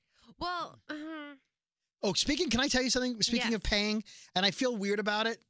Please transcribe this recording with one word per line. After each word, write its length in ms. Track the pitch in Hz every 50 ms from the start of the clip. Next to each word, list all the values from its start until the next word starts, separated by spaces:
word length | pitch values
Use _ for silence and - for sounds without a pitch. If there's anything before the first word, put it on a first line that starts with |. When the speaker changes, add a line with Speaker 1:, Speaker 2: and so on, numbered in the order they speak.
| _ _ _ _ _ 240 - -
Speaker 1:
Well, 400 | 320 349 359 339 311 - - - _ -
uh-huh. 460 | 302 302 302 320 320 302 294 294 285 269 _ _ _ _ _ _ _ _ _ _ _ - -
Speaker 2:
Oh, 80 | 202
speaking, 360 | 175 - - - 302 269 359 277
can 120 | 220 240
I 80 | 269 285
tell 120 | - 254
you 80 | 262 247
something? 300 | - 247 254 254 240 214
Speaking 320 | - - 233 247 247 226 226
of 80 | 196 -
Speaker 1:
Yes. 60 | -
Speaker 2:
paying, 340 | 214 202 208 214 214 220 - - - - - - -
and 100 | 180 190
I 60 | 196
feel 240 | - - 269 247 240
weird 240 | 202 196 202 208 214
about 260 | 202 208 208 214 220
it, 140 | 226 226 - _